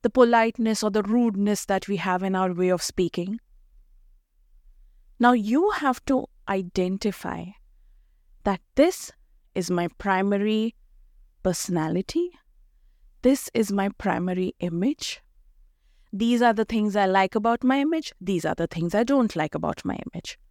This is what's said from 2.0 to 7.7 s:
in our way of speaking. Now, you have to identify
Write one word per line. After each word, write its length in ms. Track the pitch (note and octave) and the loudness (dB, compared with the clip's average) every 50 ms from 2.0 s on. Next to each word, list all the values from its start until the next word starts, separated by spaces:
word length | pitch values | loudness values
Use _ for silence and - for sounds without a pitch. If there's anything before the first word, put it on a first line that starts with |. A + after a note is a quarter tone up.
| F3 F#3+ F3+ F3+ | 0 -2 -2 0
in 140 | F#3+ F#3+ F#3+ | 0 0 0
our 180 | F#3 F#3+ F#3 F3+ | 2 0 0 0
way 160 | E3+ F#3 F3+ | 0 2 2
of 140 | F3+ F3 - | 2 0 -2
speaking. 560 | - - - F3+ E3 - - F3 F#3+ G#3+ A#3 _ _ - - - _ _ - - _ - - _ _ - _ _ _ _ _ _ _ _ - _ - - - - - _ - _ - - _ | -6 -2 -2 -2 -2 -2 -4 -4 -4 -6 -8 _ _ -20 -20 -20 _ _ -20 -20 _ -20 -20 _ _ -20 _ _ _ _ _ _ _ _ -20 _ -20 -20 -20 -20 -20 _ -20 _ -20 -4 _
Now, 120 | A#3 B3 | 4 4
you 400 | B3 A#3+ G3+ G#3 A#3+ D4 F4+ G#4 | 4 4 2 0 2 2 2 0
have 340 | G#4 - D4+ C4+ B3 - _ | 0 0 -2 -2 -2 -2 _
to 220 | - C4+ B3+ - - _ _ _ | -2 -2 -2 -2 -6 _ _ _
identify 960 | - G3+ F#3+ F#3 F3 _ F#3+ F3+ F3+ F#3+ G3 - G#3+ F#3+ - - F#3 F3+ E3+ E3+ F3+ G3+ _ _ _ | -6 -4 -4 -4 -4 _ -2 -2 -2 -2 -2 -4 -4 -4 -4 -8 -8 -8 -8 -10 -12 -16 _ _ _